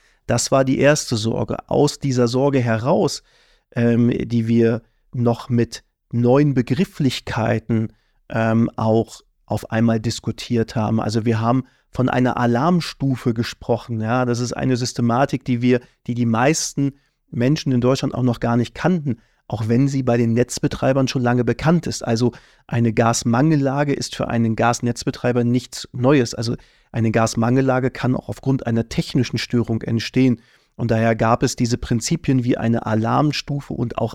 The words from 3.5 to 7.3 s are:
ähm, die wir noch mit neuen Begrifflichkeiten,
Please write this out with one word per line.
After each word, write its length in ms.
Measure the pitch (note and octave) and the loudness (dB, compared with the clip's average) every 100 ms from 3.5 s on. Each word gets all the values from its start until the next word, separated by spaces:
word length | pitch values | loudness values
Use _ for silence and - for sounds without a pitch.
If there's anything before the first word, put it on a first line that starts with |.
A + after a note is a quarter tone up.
| _ _ | _ _
ähm, 380 | - A#2 A#2 A#2+ | 0 2 4 2
die 360 | - A2+ A#2 A2+ | 2 -2 -2 2
wir 340 | A#2 A2+ A#2 - _ _ | 4 4 2 -6 _ _
noch 380 | B2+ A#2 A#2 - | -2 0 -2 0
mit 340 | A#2 A#2 - - _ _ | 0 0 -4 -18 _ _
neuen 420 | A#2+ A#2+ C3+ D3+ | 0 4 4 4
Begrifflichkeiten, 1400 | C3 A#2 C3+ G3 - C3+ - - | 2 0 -2 -2 0 -2 -2 -6